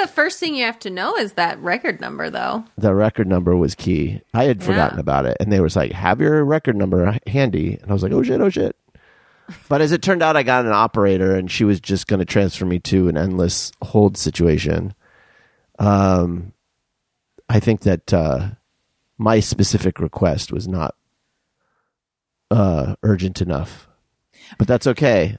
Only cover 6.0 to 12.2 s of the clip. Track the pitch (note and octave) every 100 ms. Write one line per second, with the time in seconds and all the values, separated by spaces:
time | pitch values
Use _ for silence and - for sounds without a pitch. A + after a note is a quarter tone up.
6 | F2 A2 D3+ D3+ C#3+ D#3 - G#2 F#2+ F#2
7 | F2+ A2 - C3 C3 F2 F2 G2 - G2+
8 | - - B3 - G3+ - - - _ _
9 | _ _ _ _ - - - D3 D3+ D3
10 | F#3+ F#3 D#3+ D3+ B2 B2+ A#2+ G#2 A2 A2+
11 | G2+ F#2+ F#2+ F#2+ F#2 - G#2+ F#2+ - F#2+
12 | - G2